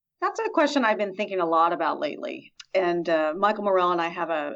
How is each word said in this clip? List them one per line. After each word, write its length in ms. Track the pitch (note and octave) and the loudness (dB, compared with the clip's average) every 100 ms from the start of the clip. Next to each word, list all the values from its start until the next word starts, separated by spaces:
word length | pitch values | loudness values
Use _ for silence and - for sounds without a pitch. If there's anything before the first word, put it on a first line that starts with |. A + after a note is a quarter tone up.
| _ - | _ -6
That's 180 | G4 G4+ | -4 -2
a 100 | A4 | -2
question 340 | - D4 D4 | 2 2 2
I've 140 | A3+ G#3+ | 2 0
been 160 | G3 | -2
thinking 280 | F#3+ G3+ F#3+ | -4 -4 -2
a 40 | E3 | 2
lot 280 | E3 E3+ | 4 4
about 260 | F3 D#3 D3 | 2 -2 -2
lately. 540 | D3+ - B2 - - _ - | -4 -6 -10 -10 -16 _ -4
And, 340 | F#3+ F3 F3 E3+ | 0 2 0 0
uh, 260 | D#3+ D#3 E3+ | 0 0 0
Michael 280 | G3+ G#3 G3+ | 0 0 2
Morell 260 | F#3 F3 | 2 2
and 100 | F3 | 2
I 60 | E3+ | -2
have 240 | F3 E3 | -4 -4
a, 240 | D#3 D3 | -4 -4